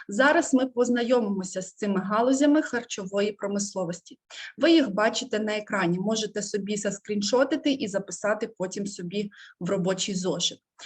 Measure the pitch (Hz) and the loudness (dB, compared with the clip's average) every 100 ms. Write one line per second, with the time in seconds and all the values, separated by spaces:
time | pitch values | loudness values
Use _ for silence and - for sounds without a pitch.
0 | - 202 269 330 - 254 262 233 240 240 | -6 2 4 6 4 2 2 0 2 2
1 | 233 247 208 190 185 185 180 - 208 185 | 2 2 2 -4 -4 -8 -10 -6 -2 -2
2 | 190 214 247 269 294 302 302 240 233 - | 0 0 2 4 4 4 2 -4 -6 -8
3 | 185 202 208 208 202 202 202 190 175 175 | -4 -2 -2 -2 -4 -4 -4 -4 -6 -6
4 | - - _ - - - 277 330 254 196 | -12 -20 _ -16 -14 0 6 6 4 2
5 | 220 226 - 214 214 214 208 208 175 180 | 0 0 -4 -4 -2 -4 -4 -2 0 0
6 | 202 220 214 214 - 214 196 208 202 202 | 0 -2 -2 -6 -4 -4 -4 -4 -4 -6
7 | - 208 202 254 269 311 294 269 202 190 | -6 -4 0 2 2 2 0 0 -2 -4
8 | 196 185 202 214 220 - 185 208 202 - | -6 -4 -2 -2 -4 -6 -6 -6 -8 -8
9 | 175 202 208 - - - 175 196 180 190 | -6 -4 -6 -8 -20 -8 -2 0 0 0
10 | - 185 185 147 - - _ _ | -2 -2 -2 -2 -2 -6 _ _